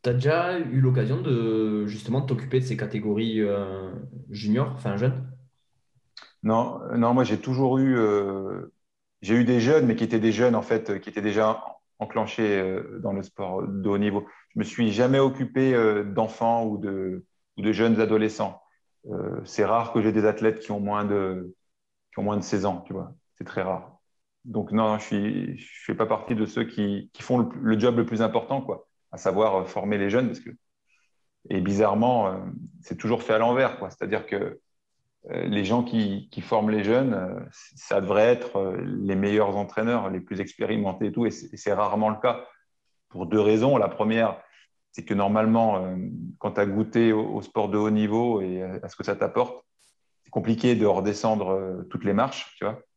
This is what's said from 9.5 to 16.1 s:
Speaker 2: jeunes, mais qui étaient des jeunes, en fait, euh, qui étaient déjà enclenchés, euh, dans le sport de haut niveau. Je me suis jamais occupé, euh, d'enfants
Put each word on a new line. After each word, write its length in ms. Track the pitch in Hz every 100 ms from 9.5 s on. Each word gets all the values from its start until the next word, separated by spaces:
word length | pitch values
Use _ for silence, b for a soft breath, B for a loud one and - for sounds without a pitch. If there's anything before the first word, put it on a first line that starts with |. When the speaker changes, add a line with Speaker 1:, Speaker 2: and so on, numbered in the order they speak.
| 123
Speaker 2:
jeunes, 240 | 117 156
mais 120 | 131 110
qui 80 |
étaient 140 | 113 113
des 140 | 110
jeunes, 220 | 104 123
en 80 | 113
fait, 260 | - 113 110
euh, 100 | 98
qui 120 | 104
étaient 100 | 104
déjà 420 | 104 104 107 113 - - _ _
enclenchés, 600 | 107 117 107 - 110 101
euh, 400 | 92 95 87 101
dans 100 | 101
le 100 | 98
sport 400 | 95 - 95 92
de 260 | 98 98 98
haut 80 | 101
niveau. 280 | 104 101 101 B B
Je 40 | -
me 60 |
suis 260 | 107 - 113
jamais 280 | 101 127 135
occupé, 560 | 135 135 127 131 131
euh, 280 | 123 110 104
d'enfants 640 | 101